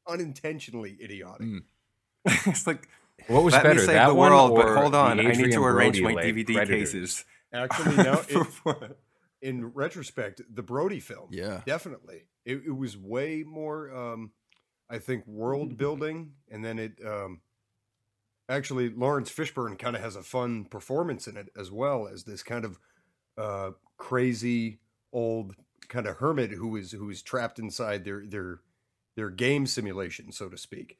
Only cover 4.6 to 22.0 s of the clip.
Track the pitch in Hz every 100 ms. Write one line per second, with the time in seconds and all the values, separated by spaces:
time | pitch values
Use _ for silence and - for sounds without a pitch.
4.6 | 113 110 143 143 131 110 120 120 127 120
5.6 | 127 120 123 - 110 98 85 110 113 107
6.6 | 104 104 98 92 90 - - _ _ 120
7.6 | 127 - 156 147 139 151 - 180 160 -
8.6 | 165 139 113 - _ _ _ _ 135 127
9.6 | 117 135 156 180 131 - 104 - - 110
10.6 | 98 131 185 185 - 92 - 90 101 92
11.6 | 135 160 180 131 123 - _ _ 120 135
12.6 | 147 135 127 98 95 123 151 156 156 156
13.6 | 156 156 143 131 120 113 110 _ _ _
14.6 | _ _ - 120 - 123 107 107 117 139
15.6 | 151 113 143 147 156 160 156 139 _ 107
16.6 | 113 113 110 - 107 104 95 87 _ _
17.6 | _ _ _ _ _ _ _ _ - 139
18.6 | 135 131 120 113 135 143 117 - 151 135
19.6 | 113 98 120 113 113 95 90 127 123 113
20.6 | 98 104 - 143 170 113 - 101 98 -
21.6 | 92 104 139 127